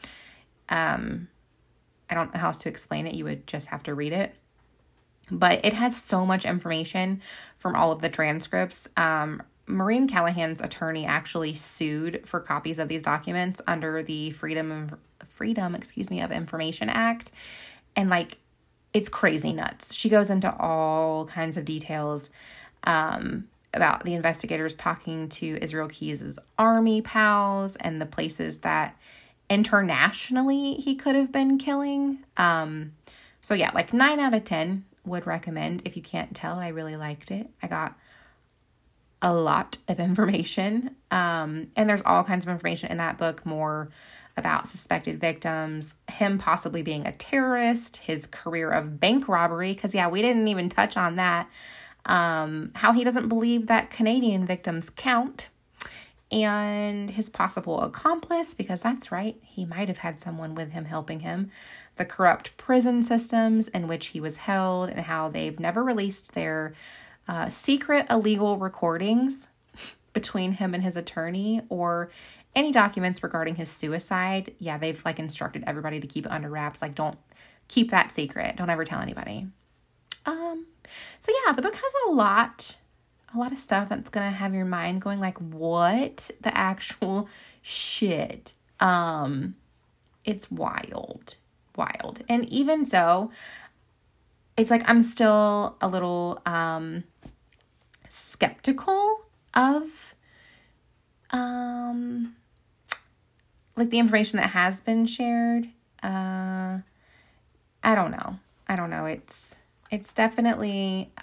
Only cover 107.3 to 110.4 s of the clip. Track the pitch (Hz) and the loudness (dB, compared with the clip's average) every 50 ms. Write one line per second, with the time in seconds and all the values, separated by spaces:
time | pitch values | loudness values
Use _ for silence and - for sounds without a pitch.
107.3 | _ _ _ _ _ _ _ _ _ _ - 226 220 202 175 160 - - - - | _ _ _ _ _ _ _ _ _ _ 2 4 4 4 4 2 -2 -6 -8 -8
108.3 | 190 190 - _ _ _ _ - 190 180 175 170 165 160 156 156 156 - - - | -10 -12 -14 _ _ _ _ -4 -4 -4 -4 -4 -4 -4 -4 -4 -6 -8 -8 -10
109.3 | - - - - - - _ _ _ _ _ - 220 208 202 - - - 220 226 | -10 -8 -8 -10 -12 -14 _ _ _ _ _ -8 -8 -6 -6 -4 0 2 2 2
110.3 | 226 - | 2 2